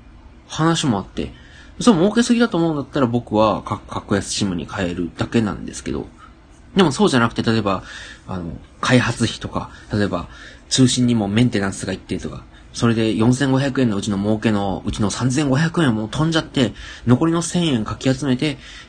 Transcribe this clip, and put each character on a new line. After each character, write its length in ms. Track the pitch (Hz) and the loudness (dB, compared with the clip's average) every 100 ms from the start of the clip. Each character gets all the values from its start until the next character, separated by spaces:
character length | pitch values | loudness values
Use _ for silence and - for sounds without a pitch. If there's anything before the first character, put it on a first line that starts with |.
| - - - - - | -20 -20 -20 -20 -10
話 380 | - 160 165 151 | 0 0 2 0
も 120 | 101 | 0
あ 40 | |
っ 40 | 92 | -2
て、 260 | - 71 - - - - - | -8 -8 -10 -20 -20 -16 0
そ 140 | - | 2
う、 20 | |
儲 180 | 170 196 | 4 4
け 120 | 214 | 2
す 100 | 240 | 2
ぎ 60 | 233 | 2
だ 80 | 240 | 2
と 100 | 170 | 2
思 120 | 165 | 0
う 20 | |
ん 40 | 151 | -2
だ 60 | |
っ 40 | 131 | -4
た 120 | 151 | 0
ら、 80 | 120 | 0
僕 300 | 117 117 107 | 0 0 2
は 260 | 107 85 | 4 2
か-、 180 | - 104 - | -4 -8 -8
格 280 | 98 - 101 | -12 -2 -2
安 140 | - | -2
シ 140 | - | -4
ム 120 | 101 87 | -2 -4
に 100 | 69 | -6
変 200 | - 90 | -6 -4
え 60 | |
る 180 | 87 85 - | -4 -6 -6
だ 100 | - | -2
け 140 | 117 | 0
な 120 | 107 | 0
ん 120 | 71 | -4
で 80 | - | -10
す 120 | - | -12
け 80 | - | -8
ど、 160 | 69 - - - - - - - 190 | -8 -8 -16 -20 -20 -20 -20 -4 2
で 60 | |
も 100 | 170 | 2
そ 140 | 127 196 | 4 2
う 20 | |
じ 80 | 131 | 4
ゃ 40 | |
な 80 | 117 | 2
く 40 | |
て、 100 | - | 0
例 160 | 113 113 | 0 0
え 40 | |
ば、 200 | 101 92 - - - - - | 0 -2 -6 -16 -16 -18 -10
あ 120 | 92 | -8
の、 140 | 85 - - - | -8 -12 -16 -6
開 200 | - 127 | 2 4
発 240 | 117 120 | 2 0
費 140 | 110 - | -2 -2
と 100 | 101 | -8
か、 220 | 87 - - - | -8 -8 -14 -6
例 120 | 107 | -2
え 20 | 101 | 0
ば、 220 | 90 - - - - - | -2 -8 -14 -20 -20 -2
通 180 | - 127 | 4 4
信 200 | 127 123 | 4 2
に 80 | |
も 120 | 117 101 | 2 2
メ 180 | 107 | 4
ン 60 | 123 | 2
テ 100 | 104 | 2
ナ 80 | 98 | -2
ン 40 | |
ス 140 | 95 101 | -4 -6
が 60 | |
い 40 | 95 | -6
っ 20 | |
て 200 | - 90 | -6 -8
と 100 | 76 | -6
か、 160 | 67 - - - | -12 -16 -20 -16
そ 120 | - 117 | 0 2
れ 80 | |
で 200 | 113 110 | 2 2
四 180 | 104 117 | 2 2
千 180 | 127 139 | 4 2
五 80 | 131 | 2
百 220 | 139 135 | 0 2
円 80 | 120 | 0
の 80 | 101 | 0
う 60 | |
ち 80 | 107 | -2
の 80 | 98 | 0
儲 200 | 104 107 | 0 0
け 140 | 117 | 2
の 300 | 101 101 82 | 0 0 -2
う 80 | 104 | -4
ち 80 | - | -2
の 100 | 104 | -2
三 220 | - 123 | 0 0
千 160 | 131 147 | 0 2
五 80 | 135 | 2
百 240 | 165 175 | 2 2
円 80 | 147 | 2
は 40 | |
も 100 | 110 | 0
う 40 | 107 | -2
飛 160 | - 160 | -2 0
ん 40 | |
じ 60 | 160 | 0
ゃ 60 | |
っ 20 | |
て、 300 | - - 110 - - - 117 | -2 0 0 -2 -14 -6 2
残 200 | 123 165 | 4 4
り 60 | |
の 80 | 170 | 0
千 260 | 165 180 170 | 0 0 0
円 160 | 120 | 0
か 120 | 107 107 | -2 -2
き 160 | 135 | 0
集 120 | 131 143 | 0 0
め 100 | 123 | 0
て、 220 | 151 131 - - | -2 -4 -12 -20